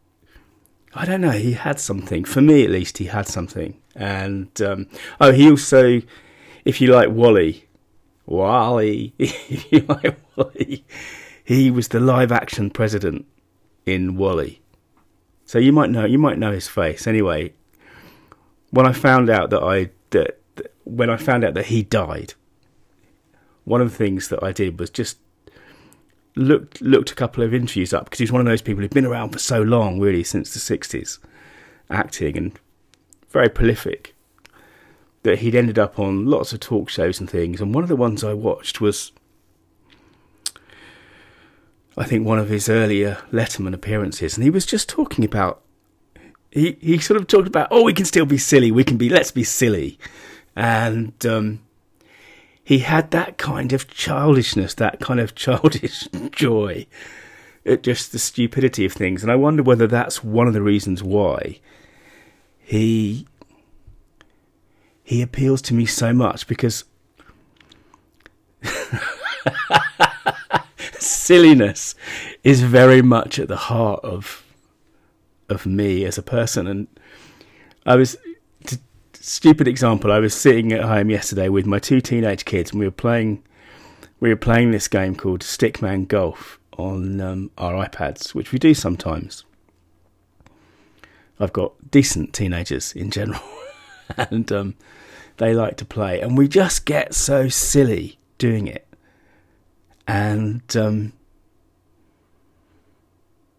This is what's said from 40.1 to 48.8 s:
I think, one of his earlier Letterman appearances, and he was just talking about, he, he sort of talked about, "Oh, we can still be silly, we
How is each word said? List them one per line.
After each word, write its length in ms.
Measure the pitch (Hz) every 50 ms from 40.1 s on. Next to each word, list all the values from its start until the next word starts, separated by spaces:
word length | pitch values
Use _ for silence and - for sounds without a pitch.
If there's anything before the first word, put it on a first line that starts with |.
| _ _ _ _ _ _ - - - - _ _ - - - - - - - _ _ - - _ _ _ _ _ _ _ _ _ _ _ _ _ _
I 80 | - 120
think, 220 | - 120 110 110
one 120 | 107 110 110
of 120 | 104 104
his 180 | 107 104 - 113
earlier 500 | 110 113 113 104 104 101 101 101 95 - - -
Letterman 420 | 120 113 113 - - - 95 92 92
appearances, 640 | 90 - 104 107 107 101 80 - - 85 76 -
and 80 | 107 117
he 60 | 143
was 160 | 170 190 185
just 220 | - 233 214 - -
talking 360 | - - 294 - - - 110
about, 380 | 104 - 104 95 90 - - _ _ _ _ _ _ _ _ _ _ _ - - - _ _ _ _
he, 260 | - 147 156 175 175 -
he 180 | - 160 170 160
sort 200 | - - 208 214
of 80 | 185
talked 220 | - - 196 185 190
about, 200 | - 160 143 -
"Oh, 120 | - 233
we 120 | 233 226 170
can 100 | 190 190
still 220 | - - 180 156
be 120 | 139 147 131
silly, 320 | - - 151 135 123 113
we 140 | 110 123